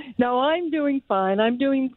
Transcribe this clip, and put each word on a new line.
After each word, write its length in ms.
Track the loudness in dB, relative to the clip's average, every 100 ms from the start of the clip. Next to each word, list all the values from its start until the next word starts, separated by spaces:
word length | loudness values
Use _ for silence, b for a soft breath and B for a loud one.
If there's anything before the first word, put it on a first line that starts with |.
| -8 -2
No, 220 | 0 2
I'm 300 | 0 0 -2
doing 320 | -2 -2 -2 -2
fine. 320 | 0 2 2
I'm 180 | 0 0
doing 320 | 0 0 0